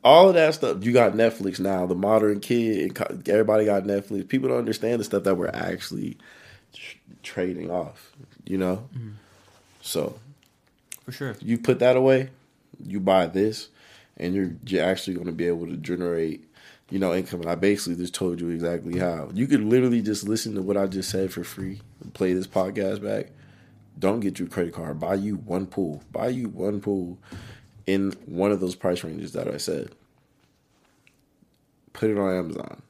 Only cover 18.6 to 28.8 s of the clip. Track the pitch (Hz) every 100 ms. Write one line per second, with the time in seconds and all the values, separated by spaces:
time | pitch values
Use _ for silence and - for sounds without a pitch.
18.6 | 85 87 - 87 90 82 73 92 135 139
19.6 | 107 127 127 120 104 104 101 110 113 104
20.6 | 95 101 98 95 92 95 95 - 87 -
21.6 | 95 101 - - - - 92 92 92 98
22.6 | 92 104 95 101 101 104 - - - -
23.6 | - - - - 95 113 98 - 87 -
24.6 | 85 82 80 76 82 98 101 98 - 90
25.6 | 95 - 87 73 - - 123 127 113 -
26.6 | 98 104 104 98 87 90 - - - -
27.6 | _ - - 98 98 - - 85 101 98
28.6 | 92 90